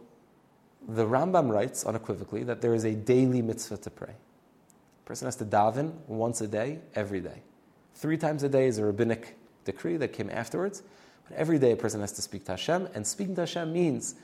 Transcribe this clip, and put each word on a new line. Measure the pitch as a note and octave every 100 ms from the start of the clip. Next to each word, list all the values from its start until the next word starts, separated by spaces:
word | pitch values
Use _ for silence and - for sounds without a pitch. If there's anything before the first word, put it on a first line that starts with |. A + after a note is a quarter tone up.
| - _ _ _ _ _ _ _ -
the | A2+ A2
Rambam | C3 F3 F3+ C3+
writes | G#2 B2+ -
unequivocally | - A2 - F#2+ - G#2+
that | B2 A2
there | A#2+
is | A2+
a | A2
daily | A2 G#2+ B2+ B2+ B2+
mitzvah | A2+ A2 - G2+
to | -
pray. | - -
A | A2 _ _ _ _ _ _ _ _ -
person | A#2 B2+
has | -
to |
daven | G#2+ G#2+ G#2+ B2+ D#3+ E3 -
once | A2 A#2 B2
a | G#2+
day, | G#2+ B2+ D#3+ -
every | G#2+ G2 F#2+
day. | E2 - - _ _ _ _
Three | - D3+ D#3
times | D#3+ D3+
a | C#3
day | C3+ C3
is | G#2+
a |
rabbinic | G#2+ G2+ A2+ A2+ - - - _
decree | - - E3+ E3+
that | A#2+
came | - G2+
afterwards. | F#2+ A#2 F3 G3 G3 - - - - -
But | -
every | D#3 D#3
day | B2+
a | A2+
person | A2 G#2
has | G2+
to | -
speak | - F#2+ -
to |
Hashem, | F#2 - F3 F#3
and | G#3 G3+
speaking | - F#3+ F3+
to |
Hashem | E3 F3 E3
means | E3+ E3+ A#2 - -